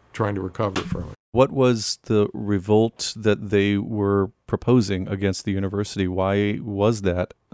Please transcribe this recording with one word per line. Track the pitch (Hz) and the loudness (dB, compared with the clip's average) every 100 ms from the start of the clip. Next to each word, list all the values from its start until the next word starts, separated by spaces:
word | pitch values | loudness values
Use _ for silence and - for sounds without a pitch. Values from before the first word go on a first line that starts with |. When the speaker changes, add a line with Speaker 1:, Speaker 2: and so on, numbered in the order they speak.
| _ | _
Speaker 1:
trying | - 107 | -4 -2
to | 98 | -2
recover | 92 - 104 95 | -6 -4 -2 -2
from | - 87 | -4 -6
it. | 76 - _ | -8 -14 _
Speaker 2:
What | 117 139 | 2 2
was | 135 127 117 - - | 4 2 2 -2 -8
the | - 107 104 | 0 2 2
revolt | - 104 101 95 107 113 - - 110 | -2 -2 -2 2 4 4 -2 -8 -2
that | 107 104 104 | 0 0 2
they | 101 101 101 | 2 2 0
were | 101 107 101 101 98 - - | -2 -2 2 2 0 -4 -6
proposing | 120 - 127 98 95 95 | -4 4 4 4 -2 -4
against | 98 98 95 - | -2 -2 -2 -4
the | |
university? | 98 98 101 104 101 92 | -4 -2 -4 -4 -2 -2
Why | 90 95 101 104 107 | 0 0 0 0 -2
was | 120 98 107 110 | -6 0 2 2
that | 95 87 90 - _ | 0 -2 -4 -8 _